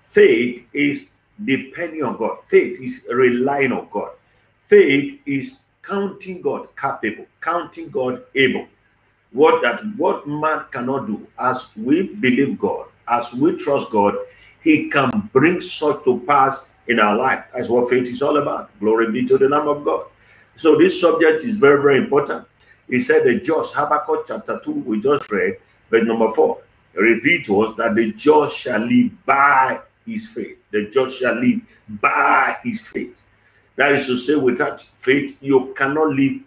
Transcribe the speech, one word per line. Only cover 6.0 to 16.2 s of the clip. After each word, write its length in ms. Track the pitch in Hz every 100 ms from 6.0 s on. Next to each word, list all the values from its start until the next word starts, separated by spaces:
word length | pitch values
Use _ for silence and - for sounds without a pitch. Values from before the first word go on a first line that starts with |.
| 202 - 185 180
God 280 | 143 117 - -
capable, 460 | - 135 110 - - _
counting 480 | 165 175 151 165 156
God 320 | 139 127 - -
able. 320 | 131 131 - - _ _ _ _ _ _
What 300 | 117 160 165
that, 200 | 120 101 107 113
what 320 | 175 - 143
man 360 | 147 156 147 -
cannot 380 | 131 123 135 107
do, 180 | 98 - -
as 320 | 127 127 - 107
we 280 | 117 160
believe 520 | 190 104 127 127 135 101
God, 300 | 95 - - _ -
as 280 | 117 117
we 220 | 123 156 -
trust 340 | 151 139 117
God, 240 | 110 101 92 - - - _
he 260 | 165 151 160
can 400 | 147 131 110 98
bring 280 | 127 156 175
such 440 | - - 151 139
to 160 | 131 120